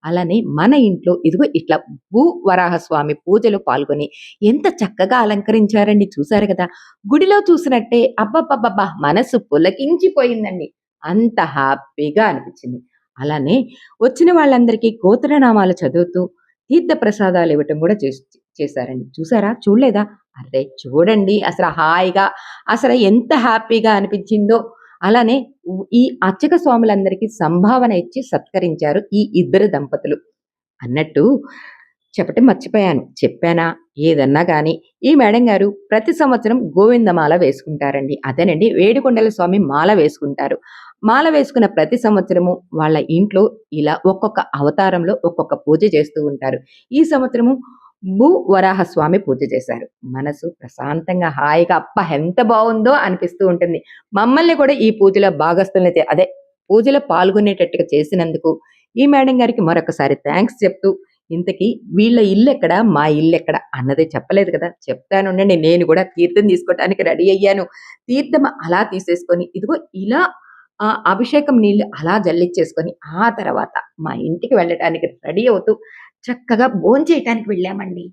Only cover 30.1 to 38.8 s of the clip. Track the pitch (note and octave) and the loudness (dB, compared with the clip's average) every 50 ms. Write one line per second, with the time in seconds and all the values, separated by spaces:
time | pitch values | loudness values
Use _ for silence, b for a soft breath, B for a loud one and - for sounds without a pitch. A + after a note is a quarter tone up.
30.1 | - - _ _ _ _ _ _ _ _ _ _ _ _ B2+ A#2+ B2 D3 D#3 D#3 | -8 -8 _ _ _ _ _ _ _ _ _ _ _ _ -10 -6 -4 -4 -4 -2
31.1 | - C#3 D#3+ A#3+ C#4+ A3+ B B B B B B B B B B B _ _ _ | 0 2 2 2 2 0 B B B B B B B B B B B _ _ _
32.1 | _ - F3+ - - - A#3+ C4 F#3 - - - - G#3+ G3 F3+ D#3 B2 - - | _ -6 -6 -4 0 4 4 4 4 2 -4 -4 0 0 2 2 0 -2 -4 -8
33.1 | _ - - - - - - E3+ E3+ E3+ E3 E3 E3 _ _ _ _ C#3+ D3 E3 | _ -4 -4 -4 -2 -2 -2 0 0 0 -2 -2 -6 _ _ _ _ -2 0 0
34.1 | D#3+ C#3+ C3+ C3 C#3+ D3+ F3 F3+ E3 D3+ D3+ D#3+ E3 b b b b _ - C4 | 2 2 2 2 2 2 2 0 0 0 0 -2 -4 b b b b _ 0 2
35.1 | D#4+ C#4+ B3 G#3 G#3+ A#3+ B3 A#3 G3+ F#3+ G3 G3 G3+ - - _ - A3 A3 - | 4 4 4 4 4 4 2 2 2 2 0 -2 -2 -8 -6 _ -2 -2 0 -2
36.1 | E4 E4+ D#4 C4+ B3+ A3+ A#3+ G#3+ A#3 B3+ A#3 D#3+ C#3+ F3 G3+ A3+ A#3+ A#3+ A3+ G3 | 0 0 2 2 2 0 0 0 0 0 -2 -2 2 4 4 4 4 4 4 2
37.1 | F3 F3 D#3 D3 D#3+ F3+ F3 C3+ C#3 - - - D#3 D3 C#3+ C#3 C3+ C#3 C#3 C3+ | 2 2 2 2 2 2 2 0 0 -2 -8 -12 -8 -4 -4 -4 -4 -4 -4 -6
38.1 | C#3+ - - C3+ C3 C3+ E3+ F#3 D#3+ D#3 G3+ A3+ - - | -8 -8 -6 -6 -2 0 0 0 2 2 2 2 2 2